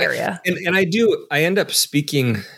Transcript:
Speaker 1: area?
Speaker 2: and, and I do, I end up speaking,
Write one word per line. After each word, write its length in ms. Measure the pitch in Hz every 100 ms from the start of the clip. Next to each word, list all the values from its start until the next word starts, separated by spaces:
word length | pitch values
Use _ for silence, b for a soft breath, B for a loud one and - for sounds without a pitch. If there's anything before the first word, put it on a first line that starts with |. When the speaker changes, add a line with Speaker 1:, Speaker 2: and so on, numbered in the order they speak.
Speaker 1:
area? 400 | 151 - 175 180
Speaker 2:
and, 120 | 185 175 175
and 80 |
I 80 | 190
do, 440 | 180 214 220 160 -
I 140 | 147
end 140 | 165 196
up 100 | 160
speaking, 680 | - - 180 147 143 123 104 B